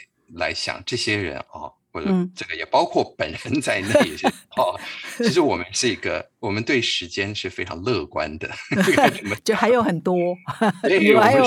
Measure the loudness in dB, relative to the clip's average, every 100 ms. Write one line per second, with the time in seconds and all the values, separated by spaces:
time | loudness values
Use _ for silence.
0 | -16 _ _ -6 -4 -4 -6 -8 -6 -4
1 | -2 -2 -2 -6 -12 -14 -14 -16 _ -6
2 | 0 0 0 -6 -10 -8 0 2 2 0
3 | -2 -4 -6 -6 -4 -2 0 -2 2 2
4 | 2 0 -2 -2 -6 -2 0 -2 -10 -14
5 | -12 -2 2 4 2 0 -4 -2 -2 -2
6 | -4 -4 -6 _ -4 -2 0 0 0 -2
7 | -4 -4 -4 -4 -8 -8 -8 -6 -2 -2
8 | -2 -4 -6 -6 -10 -12 -4 0 2 4
9 | 4 2 -4 -4 -2 2 2 2 2 0
10 | 0 0 0 -2 -8 -2 0 0 2 4
11 | 6 8 8 6